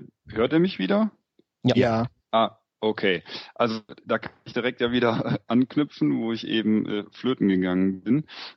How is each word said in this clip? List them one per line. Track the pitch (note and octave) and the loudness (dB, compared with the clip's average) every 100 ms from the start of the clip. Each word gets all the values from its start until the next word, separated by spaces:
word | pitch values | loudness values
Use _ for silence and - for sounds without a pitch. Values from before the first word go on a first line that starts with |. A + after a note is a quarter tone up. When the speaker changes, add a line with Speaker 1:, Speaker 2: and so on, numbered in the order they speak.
| - _ - | -16 _ -8
Speaker 1:
hört | A2 A#2+ | -2 2
ihr | D#3+ | 2
mich | F#3 - | 2 0
wieder? | F#3+ G3+ A3 - _ _ _ _ | 0 2 0 -4 _ _ _ _
Speaker 2:
Ja. | B2+ A#2+ | 2 4
Speaker 3:
Ja. | A#2+ A2+ A#2+ - _ | 2 2 -2 -8 _
Speaker 1:
Ah, | A2+ A2 - _ _ | 0 0 -2 _ _
okay. | A2 G#2 G2+ F2 - - - - | -2 0 0 0 -4 -16 -14 -2
Also | A#2 A2 - - - | -2 -2 -12 -16 -6
da | A2+ | -4
kann | - - - | -6 -16 -10
ich | |
direkt | B2 A#2 B2 | -6 -4 -2
ja | A#2+ | -2
wieder | B2 A#2+ A2+ - - | 2 2 2 -2 -4
<laughs> | - | 0
anknüpfen, | A#2 C3 - D3 - D3+ C3 | 0 2 0 -2 -2 -2 0
wo | A2+ | -2
ich | A2+ - | -6 -2
eben, | A2 G#2+ G#2+ - | 0 2 2 0
äh, | G#2 F#2+ | -6 -8
flöten | - B2 C3 G#2+ | -6 -4 0 2
gegangen | F#2 F#2 F#2 F#2+ F#2+ | 2 2 2 0 0
bin. | F#2+ C#3 D3+ - - | 0 0 -2 -12 -18